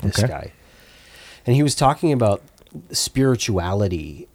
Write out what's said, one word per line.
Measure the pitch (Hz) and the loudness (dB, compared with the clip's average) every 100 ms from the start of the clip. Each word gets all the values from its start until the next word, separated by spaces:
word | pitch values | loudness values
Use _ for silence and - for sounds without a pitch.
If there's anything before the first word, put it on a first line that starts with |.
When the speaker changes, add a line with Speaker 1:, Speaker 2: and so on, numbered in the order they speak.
Speaker 1:
this | 98 101 | -4 -2
Speaker 2:
Okay. | 113 | -2
Speaker 1:
guy. | 71 67 - _ - - - - - - - - | -4 -12 -18 _ -20 -20 -20 -20 -20 -20 -8 0
And | 127 | 2
he | |
was | 147 - | 2 2
talking | 135 147 170 | 2 2 0
about | 135 110 101 - _ _ - - | 2 2 0 -6 _ _ -20 -10
spirituality | - - - 135 123 - 95 87 101 101 87 76 71 - | -6 -4 0 2 2 0 -2 -2 0 0 -2 -8 -14 -12